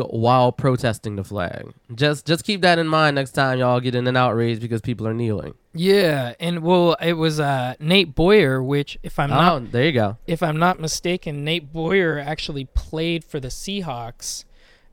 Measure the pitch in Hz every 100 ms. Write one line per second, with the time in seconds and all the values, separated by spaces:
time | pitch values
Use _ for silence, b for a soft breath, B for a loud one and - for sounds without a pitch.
0 | - 117 120 127 123 - 139 127 120 107
1 | 110 101 98 101 85 - - - - 113
2 | 147 151 - 165 - 202 180 165 160 160
3 | 151 139 135 - 135 127 123 123 123 123
4 | 123 127 127 113 117 113 117 113 117 107
5 | 110 113 117 98 73 - _ 160 185 202
6 | 175 143 120 117 170 170 160 180 170 156
7 | 165 165 160 151 143 135 123 127 151 196
8 | 165 - 170 214 139 131 127 143 143 -
9 | - - 143 139 175 151 110 120 151 123
10 | 101 113 - 165 165 151 180 170 156 -
11 | 175 180 170 147 151 170 143 160 160 196
12 | 165 147 143 156 - 139 131 - - 156
13 | 165 165 - 151 127 - - 202 170 120
14 | 117 - - - - b b b b